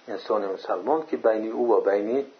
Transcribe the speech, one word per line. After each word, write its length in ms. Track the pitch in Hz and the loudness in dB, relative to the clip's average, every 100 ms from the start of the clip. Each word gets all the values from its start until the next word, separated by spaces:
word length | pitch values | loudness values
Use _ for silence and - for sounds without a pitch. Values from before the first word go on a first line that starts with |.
| - | -12
انسان 460 | 98 - 107 98 | -10 -2 -2 -2
مسلمان 520 | 92 - 95 104 160 - | -6 -6 -4 -2 -2 -2
که 120 | 123 | 0
بین 340 | 117 110 110 | 2 2 -2
او 220 | 123 120 101 | 0 4 4
و 60 | |
بین، 440 | 98 101 104 135 139 | 4 2 2 -2 -4